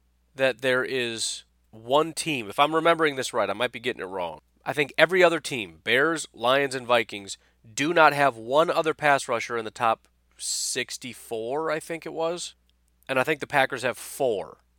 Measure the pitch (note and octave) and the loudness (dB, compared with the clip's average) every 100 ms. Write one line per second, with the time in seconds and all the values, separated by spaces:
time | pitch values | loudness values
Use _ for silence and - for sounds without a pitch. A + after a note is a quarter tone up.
0 | _ _ _ C3 C3 A#2+ C3 B2+ B2 C3 | _ _ _ 0 0 2 0 2 0 -2
1 | A#2+ A2+ - - - _ _ A2 A2+ C#3+ | -4 -4 -6 -8 -14 _ _ -14 0 2
2 | D#3+ D3+ D#3+ C#3 G2+ G2+ D3 D#3+ D#3+ E3 | 2 -2 -4 -4 -2 0 2 4 4 4
3 | D#3 C3+ A#2+ B2 G2 G2+ A#2+ A#2+ A#2+ - | 2 0 -4 -2 0 0 -4 -4 -6 -6
4 | F#2 F#2 E2+ D2+ _ _ - C3+ C#3+ - | -6 -6 -6 -8 _ _ -6 -4 -2 2
5 | D#3+ F#3 E3+ E3 - C3+ F#2+ D#2 A2 B2 | 4 6 4 4 -4 -6 -8 -8 0 2
6 | D#3 D#3+ - - A#2 C3+ C#3 C3 A#2+ A#2+ | 2 -2 -8 -4 0 2 0 -4 0 0
7 | A2 G#2 G2 - _ _ A#2 A2 D3 E3+ | 0 -8 -12 -16 _ _ -12 -4 0 6
8 | D#3 C#3+ C#3 A2+ A2+ C#3 E3+ D3+ D#3+ D3 | 6 6 2 2 0 2 4 2 0 0
9 | D3+ C3+ - A#2 - A#2 A2 - A#2+ A2 | 2 2 2 -4 -4 -6 -6 -2 0 0
10 | _ _ _ - - - - B2+ A#2+ - | _ _ _ -12 -8 -6 -4 -4 -6 -8
11 | B2+ A2 - A2+ A2+ C#3+ D#3+ D#3 - E3 | -14 -14 -10 -8 -4 -4 -2 -4 -6 -10
12 | E3 D3+ E3 F3 - - _ _ _ _ | -8 -6 -4 -4 -10 -16 _ _ _ _
13 | - C3+ B2+ D#3 - C#3+ C3+ B2+ B2 A2 | -2 0 0 -2 0 2 2 0 -4 -4
14 | - - C3+ G2+ F2+ - _ | -8 -2 0 0 -4 -14 _